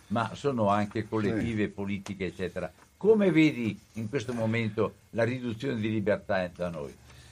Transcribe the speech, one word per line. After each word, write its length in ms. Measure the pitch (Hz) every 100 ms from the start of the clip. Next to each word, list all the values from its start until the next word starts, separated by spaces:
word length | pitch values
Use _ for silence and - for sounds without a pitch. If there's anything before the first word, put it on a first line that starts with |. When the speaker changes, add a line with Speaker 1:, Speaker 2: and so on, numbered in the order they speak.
| -
Speaker 1:
ma 240 | 113 104
sono 340 | 87 143 123 101
anche 380 | 104 104 110 104
collettive, 580 | 110 110 110 117 107 98
Speaker 2:
Sì. 20 |
Speaker 1:
politiche, 560 | - 98 101 101 92
eccetera. 480 | 90 85 90 90 85 - - _
Come 340 | 202 220 196
vedi 480 | 160 156 120 110 - -
in 140 | 110 110
questo 240 | 139 117
momento 640 | 120 110 117 110 107 95 - _
la 140 | 104
riduzione 540 | 117 127 123 113 135 120
di 120 | 110
libertà 580 | 107 101 95 - 98 90
da 220 | - 87
noi? 240 | 82 69 - - - -